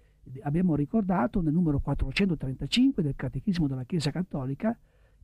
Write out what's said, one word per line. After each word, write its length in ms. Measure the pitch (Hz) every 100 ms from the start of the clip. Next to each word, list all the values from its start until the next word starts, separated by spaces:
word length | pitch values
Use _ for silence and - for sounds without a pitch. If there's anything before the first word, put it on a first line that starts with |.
| _ _ - 131
abbiamo 340 | 143 156 185 143
ricordato 640 | 143 226 190 180 240 208
nel 120 | 160
numero 260 | 156 165 139
quattrocentotrentacinque 1200 | - 139 139 131 196 156 135 131 139 240 269 269
del 120 | 151 -
Catechismo 520 | 131 135 220 175 147
della 160 | 131
Chiesa 260 | 123 180 139
Cattolica 680 | 160 185 160 131 139 214 233 _ _ _ _